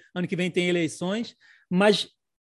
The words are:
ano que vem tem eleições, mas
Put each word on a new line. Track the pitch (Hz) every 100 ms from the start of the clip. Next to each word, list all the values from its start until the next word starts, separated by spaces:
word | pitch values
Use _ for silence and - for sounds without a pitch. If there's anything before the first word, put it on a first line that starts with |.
| _
ano | 180 175
que | 175
vem | 180
tem | 180 175
eleições, | 175 156 - 175 214 220 - _ - -
mas | 180 208 196 - _ _ _